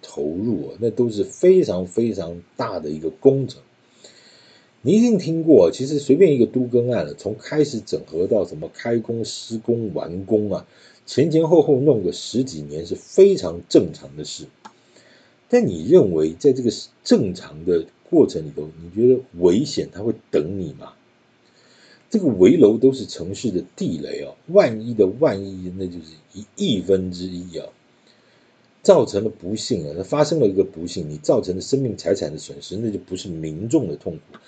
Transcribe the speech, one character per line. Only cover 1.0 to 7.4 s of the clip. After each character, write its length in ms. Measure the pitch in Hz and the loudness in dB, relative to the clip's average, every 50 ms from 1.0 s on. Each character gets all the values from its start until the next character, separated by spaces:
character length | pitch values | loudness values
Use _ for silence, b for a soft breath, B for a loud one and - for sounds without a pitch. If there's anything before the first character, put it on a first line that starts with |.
| 120 120 | -2 -2
是 140 | 107 101 95 | 0 -4 -6
非 400 | - - - - 185 190 185 151 | -6 -4 2 4 6 6 6 4
常 220 | 110 92 90 92 | 2 -2 -4 -4
非 260 | 90 - 113 117 117 | -4 -2 -2 -2 -2
常 300 | 101 98 85 82 87 85 85 _ _ | -2 -4 -8 -8 -10 -14 -16 _ _
大 200 | - 123 117 98 85 | -8 -8 -6 -6 -8
的 80 | 78 73 | -8 -8
一 100 | 76 76 | -8 -6
个 100 | 80 80 | -6 -8
工 380 | - - - 135 135 139 131 | -8 4 4 4 4 4 -2
程。 140 | - - - _ _ _ _ b b b b b b b b b b b b b b b b b b b _ | -6 -10 -16 _ _ _ _ b b b b b b b b b b b b b b b b b b b _
你 100 | - 123 | 0 2
一 80 | 190 220 | 4 4
定 180 | 240 240 220 | 6 4 2
听 260 | 185 - 147 165 165 160 | 2 0 -2 -4 -2 4
过， 280 | 165 151 107 87 82 | 6 8 8 8 6
其 140 | - - 127 | 4 -2 -4
实 140 | 139 151 143 | -4 -4 -4
随 180 | 143 - - | 2 2 4
便 180 | 170 196 170 143 | 6 6 4 6
一 20 | |
个 80 | 123 117 | 4 2
都 200 | 110 - 127 127 | 2 2 -2 -2
更 260 | 120 120 120 120 123 | 2 0 0 2 2
案 140 | 120 101 78 | 0 -2 -2
了， 80 | 73 - | -4 -8
从 240 | - - 101 107 | -10 -8 -8 -8
开 260 | 107 | -8